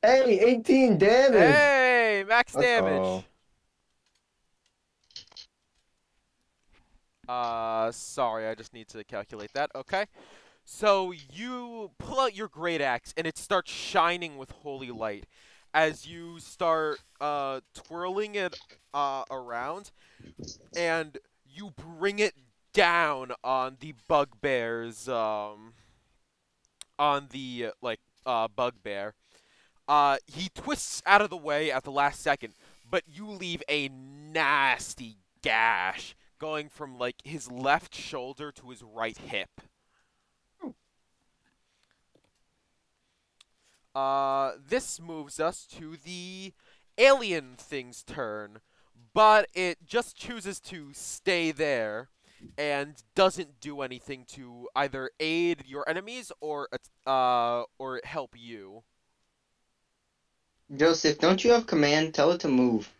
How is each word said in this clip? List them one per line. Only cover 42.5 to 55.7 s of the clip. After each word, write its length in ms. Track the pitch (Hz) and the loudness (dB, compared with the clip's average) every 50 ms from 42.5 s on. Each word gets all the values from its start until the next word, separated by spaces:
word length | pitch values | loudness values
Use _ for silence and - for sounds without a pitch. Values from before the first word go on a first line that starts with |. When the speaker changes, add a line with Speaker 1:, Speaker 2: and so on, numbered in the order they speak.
| _ _ _ _ _ _ _ _ _ _ _ _ _ _ _ _ _ _ - _ _ _ _ _ _ _ _ _ _ | _ _ _ _ _ _ _ _ _ _ _ _ _ _ _ _ _ _ -20 _ _ _ _ _ _ _ _ _ _
Speaker 2:
Uh, 580 | 135 135 135 139 139 139 135 135 139 139 135 95 110 139 | -4 -2 0 0 0 0 0 0 0 0 -2 -4 -8 -8
this 360 | 135 196 254 - - - - | -4 -4 -4 -4 -6 -12 -14
moves 400 | 165 170 160 160 147 143 - - | -12 -12 -12 -12 -12 -12 -6 -2
us 260 | 156 165 190 - - | -2 -2 -2 -6 -16
to 300 | _ - - 170 156 160 | _ -20 -16 -16 -16 -16
the 560 | 165 135 165 180 180 180 180 185 190 190 190 - _ _ _ _ _ _ _ _ | -16 _ -14 -12 -12 -12 -12 -14 -14 -14 -16 -18 _ _ _ _ _ _ _ _
alien 580 | - 226 269 277 269 240 208 175 160 139 127 127 120 | 6 8 8 8 8 4 -2 -2 -2 -4 -8 -20 -20
thing's 460 | - - 147 139 127 123 120 - - | -16 -10 -10 -10 -10 -10 -16 -20 -18
turn, 560 | - - 151 131 110 107 107 107 101 104 110 _ _ _ _ _ _ _ _ 120 _ _ | -14 -8 -8 -6 -6 -6 -8 -12 -14 -18 -20 _ _ _ _ _ _ _ _ _ _ _
but 360 | 214 214 214 214 214 202 - _ | 6 8 8 8 6 4 2 _
it 300 | 175 185 180 170 _ 170 | -4 -4 -4 -4 _ -10
just 320 | _ - 233 240 - - | _ -4 -4 -4 -4 -10
chooses 440 | _ - - 240 226 175 196 196 - | _ -14 -12 -12 -10 -10 -10 -10 -10
to 300 | _ - 190 175 147 139 143 | _ -14 -16 -16 -16 -16 -18
stay 580 | - - - - - _ 190 185 175 165 160 | -16 -14 -14 -14 -4 _ 0 2 2 2 0
there 580 | 156 139 160 147 139 120 110 107 104 110 127 _ _ _ _ _ _ _ - - - | 0 0 0 0 2 0 0 -2 -4 -8 -10 _ _ _ _ _ _ _ -20 -20 -8
and 460 | - 147 147 143 143 139 147 151 - - _ _ | -6 -4 -2 -2 -2 -4 -6 -10 -20 -20 _ _
doesn't 460 | - 196 190 - - 175 143 143 120 | 4 4 4 4 0 -10 -10 -12 _
do 200 | - 151 147 139 | -14 -12 -8 -8
anything 440 | 139 127 127 123 _ - 139 131 127 | -8 -10 -10 -14 _ -12 -14 -14 -14
to 440 | _ - 139 131 123 120 120 120 - _ | _ -20 -20 -18 -18 -18 -18 -18 -6 _
either 340 | 131 143 139 127 135 131 127 _ _ | 0 0 0 -2 -6 -8 -10 _ _
aid 460 | 156 160 160 165 170 170 170 147 135 | -4 -2 0 0 0 0 -2 -4 -6
your 200 | 139 | -14